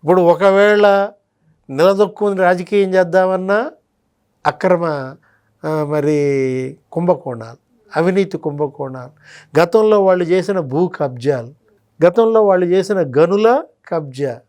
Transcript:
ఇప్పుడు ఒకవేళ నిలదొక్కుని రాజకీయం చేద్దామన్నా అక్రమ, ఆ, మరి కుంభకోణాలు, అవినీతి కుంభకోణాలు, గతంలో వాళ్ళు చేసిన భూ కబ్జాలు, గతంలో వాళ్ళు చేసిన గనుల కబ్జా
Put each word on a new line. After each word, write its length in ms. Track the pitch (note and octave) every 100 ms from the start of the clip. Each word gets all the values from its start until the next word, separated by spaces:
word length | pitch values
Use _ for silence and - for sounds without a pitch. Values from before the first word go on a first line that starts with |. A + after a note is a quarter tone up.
ఇప్పుడు 180 | D3 F#3
ఒకవేళ 880 | E3+ E3 G3 G3 G#3 G#3 G#3 G3 G3+ - _ _ _ _ _
నిలదొక్కుని 640 | C#3 F3+ G3 G3+ - G#3 G3
రాజకీయం 580 | F3+ F3+ F3+ G#3 G3
చేద్దామన్నా 760 | F#3 F3+ F#3 F#3 F#3 F#3 G#3 C#4 - _ _ _ _ _ _ -
అక్రమ, 380 | - F#3 F3+ E3+ D3 C3 C#3 _ _ _ _
ఆ, 200 | D#3+ D#3
మరి 920 | D3 D3+ D3 D3+ C#3+ C#3 C3 B2+ C3 D3+ _
కుంభకోణాలు, 640 | - F3 E3 - A#2 A2+ B2 _ _ _ -
అవినీతి 420 | E3+ F#3 F#3+ D#3
కుంభకోణాలు, 720 | D#3 C#3+ D3 C#3 C3+ C3 B2+ _ _ - _ D3+
గతంలో 440 | E3+ A3 A3 G#3+
వాళ్ళు 200 | F#3+ F3+
చేసిన 360 | F3 F#3 F3+ F#3+
భూ 280 | D3 C#3 F3+
కబ్జాలు, 680 | - C#3+ B2 B2+ C3+ A#2 D3 _ _ _ _ E3
గతంలో 400 | F3+ A3+ A3 G#3
వాళ్ళు 200 | F#3 F3+
చేసిన 340 | F#3 F#3+ G3+
గనుల 640 | D3+ B2+ E3+ G3+ A3 C4 D#4+ _ -
కబ్జా 520 | E3+ D3 B2+ C#3 A#2